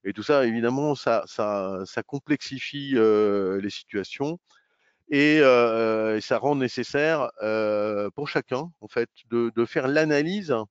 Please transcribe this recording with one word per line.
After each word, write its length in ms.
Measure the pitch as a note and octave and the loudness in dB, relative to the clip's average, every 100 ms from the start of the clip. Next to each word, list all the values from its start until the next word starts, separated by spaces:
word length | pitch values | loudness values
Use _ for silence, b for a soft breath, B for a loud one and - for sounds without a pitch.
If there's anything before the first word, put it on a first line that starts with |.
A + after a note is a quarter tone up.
et 80 | G2 | -8
tout 120 | G#2 | -8
ça, 220 | G#2 D3 B2 | 0 2 2
évidemment, 500 | A2+ A#2 C3 D3+ C#3 | 0 -2 0 -2 -2
ça, 280 | - A2+ E2+ | 0 0 -2
ça, 540 | - G#2 G2+ F#2+ F#2 F#2+ | -6 -2 -2 -4 -6 -8
ça 160 | - | -10
complexifie, 920 | - C#3 - D3 - C3+ - C#3+ C#3 B2+ | -8 -12 -4 -4 -4 -12 -10 -12 -2 4
euh, 680 | A2 G#2+ G#2 G2+ F#2+ G2 | 4 4 4 2 0 -2
les 80 | G2+ | -6
situations. 720 | - - G#2 F#2+ - C#3+ F3 _ _ _ _ _ _ _ | -10 -8 -8 -8 -6 -6 -6 _ _ _ _ _ _ _
Et, 260 | C#3+ D3 D3+ | 2 4 6
euh, 760 | C3+ B2 A#2+ A2+ A2+ A2 A2 G#2+ | 8 6 4 2 0 0 0 -2
et 60 | |
ça 160 | - A#2 | -2 -2
rend 180 | B2+ C#3+ | 0 0
nécessaire, 760 | B2 - A#2 C#3 D#3 D#3+ B2 - | -2 -4 -4 -2 0 0 -4 -4
euh, 640 | G#2+ A2 G#2+ G#2 G#2+ G#2 G2+ - | -4 -2 0 0 -2 -2 -6 -8
pour 140 | - | -4
chacun, 420 | C#3+ - C3 E3+ _ | -6 -4 -6 -6 _
en 80 | G#2+ | -8
fait, 220 | - A#2+ _ A2+ | -4 -4 _ _
de, 220 | A#2 A#2 | -2 0
de 120 | A2+ A#2 | 0 -2
faire 240 | D#3+ C3 | 0 0
l'analyse 680 | D3+ D#3 D3 D#3 G3+ F3 A#2 G#2+ | 2 2 2 0 -4 -2 -2 -4